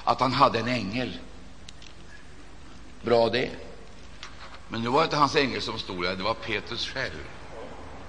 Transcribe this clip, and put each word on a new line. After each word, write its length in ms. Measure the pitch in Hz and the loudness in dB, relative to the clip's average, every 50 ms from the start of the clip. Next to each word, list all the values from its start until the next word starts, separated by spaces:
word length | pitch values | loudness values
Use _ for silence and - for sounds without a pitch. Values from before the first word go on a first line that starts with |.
| - | 2
att 160 | - 117 - | 2 4 4
han 140 | 127 131 123 | 4 4 8
hade 260 | 135 135 123 - 113 | 8 8 8 8 4
en 80 | 113 | 0
ängel. 520 | 123 127 120 98 95 107 127 123 104 90 - - - - - - - - - - - - - - - - - - - - - - - - - - - - - - - - - - - - - | 2 0 0 -2 -2 -2 -2 -2 -4 -6 -8 -10 -12 -12 -12 -12 -14 -14 -14 -14 -14 -12 -12 -14 -14 -14 -14 -14 -14 -14 -14 -14 -14 -14 -14 -14 -14 -14 -14 -14 -14 -14 -14 -14 -14 -12 -4
Bra 280 | - 117 120 117 117 113 | 4 6 8 8 8 6
det. 200 | 110 123 - - - - - - - - - - - - - - - - - - - - - - - - - - | 4 2 0 0 -4 -10 -12 -12 -12 -12 -12 -14 -14 -14 -14 -14 -12 -12 -12 -12 -12 -12 -12 -12 -12 -12 -10 -6
Men 120 | 120 113 | -4 -2
nu 80 | 117 120 | 0 4
var 100 | 127 151 | 4 4
det 40 | 165 | 4
inte 120 | 151 165 | 6 6
hans 200 | 147 147 - - | 4 4 6 6
ängel 260 | 151 139 120 104 104 | 4 4 4 2 -2
som 180 | - - 110 110 | -2 -4 -4 -6
stod 240 | - - 98 87 87 | -4 -4 -2 0 0
där, 120 | 90 95 | 0 0
det 80 | 95 95 | 2 0
var 100 | 107 110 | 0 0
Petrus 540 | - - 113 107 104 - - 120 107 - | 0 -2 -2 -2 -2 -2 -4 -4 -4 -4
själv. 400 | - - 131 127 98 78 76 67 - - - - - - - - - 131 - - - - - - | -4 -2 -2 -2 -2 -4 -8 -10 -10 -12 -12 -12 -12 -12 -12 -12 -12 -12 -12 -12 -12 -12 -12 -12